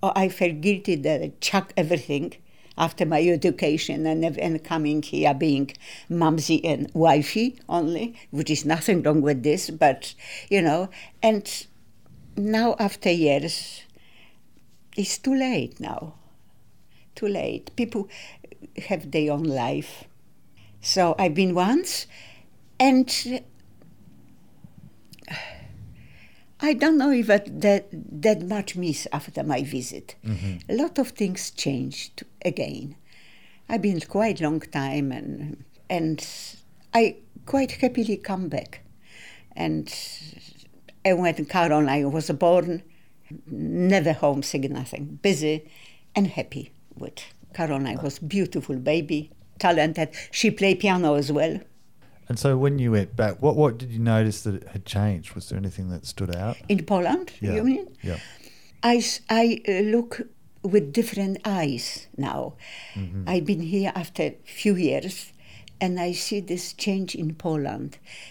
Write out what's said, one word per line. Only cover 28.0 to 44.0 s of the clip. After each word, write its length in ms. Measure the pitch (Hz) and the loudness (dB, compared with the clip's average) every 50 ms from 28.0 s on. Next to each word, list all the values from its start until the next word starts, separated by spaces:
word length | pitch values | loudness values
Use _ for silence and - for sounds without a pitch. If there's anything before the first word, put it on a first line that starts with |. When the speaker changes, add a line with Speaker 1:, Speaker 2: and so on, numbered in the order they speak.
| - - - 151 147 220 214 156 | -14 -12 -12 0 4 4 4 4
Speaker 1:
much 340 | 170 180 208 208 196 - - | 0 -4 -4 -4 -4 -6 -6
miss 320 | 180 180 156 147 - - - - | -4 -2 -2 -2 -2 -4 -6 -6
after 300 | 147 - - - 151 143 | -8 -8 -8 -8 -6 -2
my 200 | 147 143 127 143 | -2 -2 -2 -2
visit. 520 | 139 - 127 123 - - - - - - - - | -4 -6 -6 -6 -6 -12 -14 -16 -16 -20 -12 -6
Speaker 2:
Mm-hmm. 440 | 107 110 82 87 98 95 85 - - | -6 -6 -4 -4 -6 -6 -8 -6 -4
Speaker 1:
A 60 | 180 | -2
lot 240 | 226 285 330 - - | 0 0 -2 0 -2
of 120 | 262 233 | -2 -2
things 400 | - - 214 190 185 - - - | -2 -4 -2 -2 -2 -4 -8 -10
changed 720 | - - - - 139 127 131 135 139 - - - - - - - - - - | -8 -6 -4 -2 -2 -2 -4 -6 -8 -10 -14 -14 -16 -18 -20 -20 -20 -6 -6
again. 540 | 185 - - 156 - 143 - - 147 139 - - - - - - - - - - - - - - - | -4 -4 -4 -6 -8 -8 -10 -12 -12 -14 -16 -20 -20 -20 -20 -20 -20 -20 -20 -20 -20 -20 -20 -10 -6
I've 120 | 220 226 | -4 0
been 200 | 175 208 190 165 | 0 2 0 0
quite 400 | - - - 190 214 226 196 - | -2 -4 0 0 2 2 0 0
long 180 | 160 151 156 160 | 0 0 0 -2
time, 540 | 156 - - 147 139 135 135 147 143 135 127 | -4 -4 -6 -4 -4 -2 -2 -2 -2 -2 -4
and, 500 | 123 - - 143 - 143 147 147 - - - - - - - | -6 -8 -10 -10 -8 -8 -10 -10 -12 -16 -20 -20 -20 -8 -4
and 380 | - 170 165 160 156 147 - - - - - - - - - - - - - - - | -4 -2 -2 -2 -4 -4 -8 -12 -14 -14 -16 -16 -18 -20 -20 -20 -20 -20 -20 0 4
I 220 | 233 233 202 - - - - - - - | 4 4 4 2 -4 -18 -20 -20 -20 -12
quite 260 | - - 277 269 254 | -2 0 0 0 0
happily 460 | - - - 247 247 247 226 208 208 202 | -2 0 0 0 2 0 -2 -2 -2 -4
come 320 | - - 196 185 190 165 | -4 -6 -6 -4 -4 -4
back. 320 | - - - - - - - - - - - - - - - - - - - - - | -4 -6 -6 -8 -16 -20 -20 -20 -20 -20 -20 -20 -20 -20 -20 -20 -20 -20 -20 -20 -10
And, 380 | - - - - - 151 147 - - - - - - 156 156 - - - - - - - - - - - - - - - | -6 -4 -2 -2 -4 -4 -8 -10 -12 -12 -12 -14 -16 -16 -18 -20 -20 -20 -20 -20 -20 -20 -20 -20 -20 -20 -20 -20 -2 2
and 140 | 196 185 175 | 2 4 4
when 260 | 180 170 160 - 156 | 4 2 2 0 -4
Caroline 640 | - - 185 170 165 151 151 151 139 135 147 147 139 | -2 2 2 4 6 6 4 4 4 4 2 2 0
was 180 | 139 160 151 - | 0 -2 -2 -2
born, 520 | 160 139 180 170 175 180 175 175 175 165 - - - - - - - - - - 151 - - 151 | -2 2 4 6 6 6 4 2 -4 -6 -8 -14 -20 -20 -20 -20 -20 -20 -20 -18 -18 -18 -14 -14
never 640 | 143 - 151 156 165 175 180 185 196 196 | -10 -8 -6 -4 -2 2 4 6 6 6